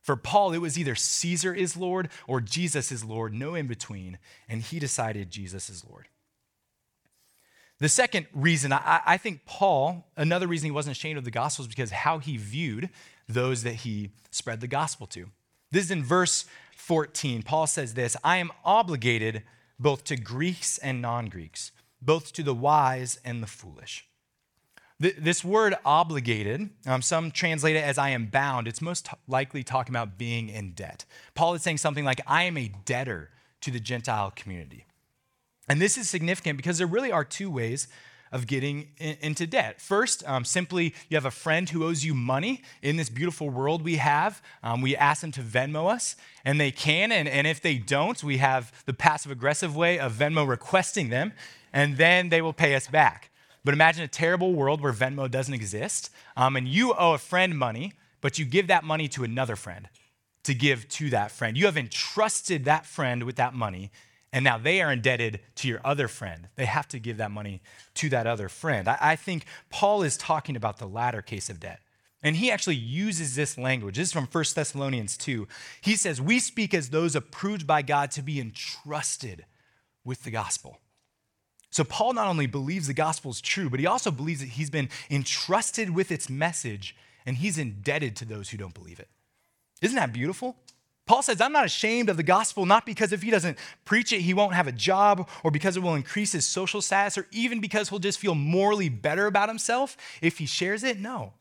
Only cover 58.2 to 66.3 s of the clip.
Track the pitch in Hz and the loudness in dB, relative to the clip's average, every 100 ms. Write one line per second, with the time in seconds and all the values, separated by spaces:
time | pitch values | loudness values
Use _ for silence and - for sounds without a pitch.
58.2 | 143 - 143 165 185 180 160 156 151 - | -2 -2 2 2 6 4 4 -2 -2 -4
59.2 | 120 120 123 101 - 90 95 _ _ _ | -4 -2 -4 -4 -8 -14 -16 _ _ _
60.2 | _ _ - 127 143 123 104 - 151 117 | _ _ -4 2 4 4 -2 -6 0 0
61.2 | 104 - 117 120 202 156 120 - - 202 | 0 -2 -2 2 2 2 -4 -6 -4 0
62.2 | 214 - - 165 131 156 - - 135 123 | 0 0 -2 -2 2 2 0 -4 -2 -2
63.2 | 120 123 127 123 107 92 98 - _ _ | -4 -2 -2 0 -4 -4 -12 -16 _ _
64.2 | _ 131 135 117 131 190 160 127 131 123 | _ 2 4 4 2 2 2 2 2 2
65.2 | 117 107 - - 131 113 135 147 120 - | -2 -4 -12 -6 -4 -2 -2 0 -2 -4
66.2 | 101 | -10